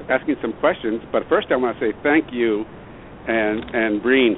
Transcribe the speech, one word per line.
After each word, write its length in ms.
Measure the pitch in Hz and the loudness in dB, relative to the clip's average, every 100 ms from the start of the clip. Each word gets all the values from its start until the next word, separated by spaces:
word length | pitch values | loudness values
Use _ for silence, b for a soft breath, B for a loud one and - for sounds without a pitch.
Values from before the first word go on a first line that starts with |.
| - | -2
asking 260 | 131 - 135 | 0 0 -2
some 120 | 123 - | -4 0
questions, 400 | 151 - 117 113 - | 0 0 -2 -4 -2
but 120 | 117 - | -4 2
first 200 | 175 - | 0 2
I 60 | 139 | 0
wanna 200 | 127 113 | 0 0
say 140 | 113 - | -2 0
thank 240 | 147 156 156 | 2 2 2
you 320 | 123 117 104 113 - B B B - - | 0 0 0 -2 -12 B B B -12 -2
and, 360 | 113 107 110 - 123 | 0 2 0 -2 0
and 260 | 113 104 | 0 0
Breen 360 | 117 131 120 | 4 4 4